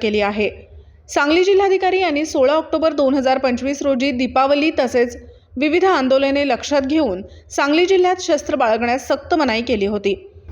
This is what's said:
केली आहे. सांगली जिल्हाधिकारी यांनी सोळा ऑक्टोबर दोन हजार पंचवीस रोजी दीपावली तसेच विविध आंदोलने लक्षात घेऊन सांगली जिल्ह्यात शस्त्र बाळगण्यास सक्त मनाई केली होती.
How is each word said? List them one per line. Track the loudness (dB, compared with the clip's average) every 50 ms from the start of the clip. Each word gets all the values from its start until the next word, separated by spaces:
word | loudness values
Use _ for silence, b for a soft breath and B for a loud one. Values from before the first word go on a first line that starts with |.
केली | -2 0 0 0
आहे. | 0 0 0 -2 -2 -4 -4 -8 -16 -20 -20 b b b b b b b
सांगली | -2 0 2 2 2 2 4
जिल्हाधिकारी | 4 4 4 4 2 2 2 0 0 0 0
यांनी | 0 0 -2 -2 -4
सोळा | -2 0 2 2 2 2
ऑक्टोबर | 0 0 -2 -2 -2 0 0 0
दोन | 2 0 2 2
हजार | 2 2 2 0 0
पंचवीस | 0 -2 -2 -2 -4 -4 -4 -2
रोजी | -2 -2 0 0 0 -2
दीपावली | -2 -2 -2 -2 0 2 2 2 2 2 0 0 0 0
तसेच | -2 0 0 0 0 0 -2 -8 B B B B B B B -4
विविध | -2 0 2 2 2
आंदोलने | 2 2 2 2 2 2 2 2 0 0 0 0 0
लक्षात | -2 -4 -4 -2 -2 0
घेऊन | 0 0 0 0 0 0 -2 -6 -8 -12 B B B B
सांगली | -4 -2 0 2 2 2 2
जिल्ह्यात | 4 4 4 4 2 0 0
शस्त्र | -2 -2 -2 -2 -2 -2 -2
बाळगण्यास | 0 0 2 0 0 0 -2 -2 -2 -2 -2
सक्त | -4 -4 -2 -2 0
मनाई | 0 2 2 0 -2
केली | -2 -2 -2 -2 -2
होती. | -2 -2 -2 -2 -2 -4 -4 -6 -14 -20 -20 -20 -6